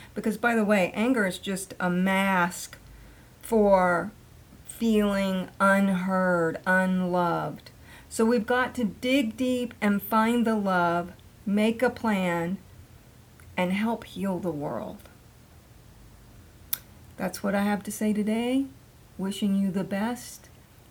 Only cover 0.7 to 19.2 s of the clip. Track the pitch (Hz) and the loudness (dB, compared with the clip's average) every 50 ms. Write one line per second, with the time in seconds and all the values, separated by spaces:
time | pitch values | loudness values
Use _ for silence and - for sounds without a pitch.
0.7 | 214 196 180 - - 202 220 254 262 233 202 185 180 - - 202 190 185 - - | 4 4 2 2 0 0 0 2 2 2 0 0 -2 -4 -6 -6 -6 -6 -8 -10
1.7 | - - 180 180 180 180 185 190 190 190 196 196 190 180 175 180 - - - - | -6 -4 -2 0 2 2 2 2 2 2 2 2 2 2 2 0 -2 -6 -12 -14
2.7 | - - - - - - - - - - - - - - - - 233 220 208 202 | -16 -20 -20 -20 -20 -20 -20 -20 -20 -20 -20 -20 -20 -20 -4 0 2 4 6 6
3.7 | 196 185 185 180 175 170 175 214 - - - - - - - - - - - - | 6 6 6 4 2 0 -2 -4 -10 -14 -20 -20 -20 -20 -20 -20 -20 -20 -20 -18
4.7 | - - 233 226 220 208 208 202 196 196 196 190 190 185 180 - - - 196 196 | -8 -2 0 2 4 4 4 2 2 0 0 0 -2 -2 -4 -6 -2 2 2 4
5.7 | 196 196 196 196 190 180 180 190 190 185 185 180 180 170 165 160 165 - - 185 | 4 4 4 2 2 0 0 0 0 2 2 2 2 2 0 0 -2 -2 0 2
6.7 | 185 185 185 185 185 185 185 175 180 180 175 170 160 160 156 151 - - - - | 2 2 2 2 0 0 0 0 0 0 0 0 0 -2 -4 -6 -8 -10 -16 -20
7.7 | - - - - - - - - - - 226 226 247 240 214 - 247 247 254 254 | -20 -20 -20 -20 -20 -20 -18 -8 -2 0 2 2 2 2 2 0 0 0 0 -2
8.7 | - 247 240 190 - - - 254 262 285 254 220 220 - 262 254 254 247 247 233 | -2 -4 -4 -4 -4 -4 -2 0 2 2 2 0 -2 -2 -2 -2 0 -2 -4 -6
9.7 | - - 214 208 202 202 202 - 226 220 220 226 240 240 226 226 220 214 196 196 | -6 -2 0 0 0 0 -2 0 2 2 2 2 2 2 2 2 0 0 0 0
10.7 | 185 180 170 170 170 175 175 180 - - - - - - - 202 196 208 214 226 | 2 2 2 2 0 0 -2 -6 -10 -20 -20 -20 -20 -10 -4 -2 0 2 2 2
11.7 | 226 226 254 240 247 - 240 220 208 190 185 175 170 170 165 175 190 - - - | 2 2 0 -2 0 -2 -2 -2 0 0 0 0 0 0 -2 -4 -4 -6 -10 -14
12.7 | - - - - - - - - - - - - - - - - - - 180 180 | -20 -20 -20 -20 -20 -20 -20 -20 -20 -20 -20 -20 -20 -20 -20 -8 -4 -2 -2 0
13.7 | 190 202 220 226 226 220 - - - 175 190 196 185 170 190 175 156 147 143 151 | 0 0 0 0 -2 -4 -8 -10 -8 -6 -4 -2 -2 -2 -2 -4 -4 -4 -4 -6
14.7 | 123 104 - - - - - - - - - - - - - - - - - - | -6 -6 -8 -8 -12 -14 -16 -20 -20 -20 -20 -20 -20 -20 -20 -20 -20 -20 -20 -20
15.7 | - - - - - - - - - - - - - - - - - - - - | -20 -20 -20 -20 -20 -20 -20 -20 -20 -20 -20 -20 -20 -20 -20 -20 -20 -20 -12 -10
16.7 | - - - - - - - - - - 190 185 - - - 202 196 202 202 208 | -10 -10 -10 -12 -20 -20 -20 -18 -10 -8 -8 -6 -6 -6 -4 -2 -2 0 0 0
17.7 | 208 190 - 214 208 - 220 214 208 214 208 214 220 226 240 247 262 269 277 269 | -2 -2 -4 -8 -8 -4 -2 0 0 0 0 -2 -2 -2 -2 0 0 -2 -2 -4
18.7 | - - - - - - - - - - | -8 -18 -20 -20 -20 -20 -20 -16 -10 -8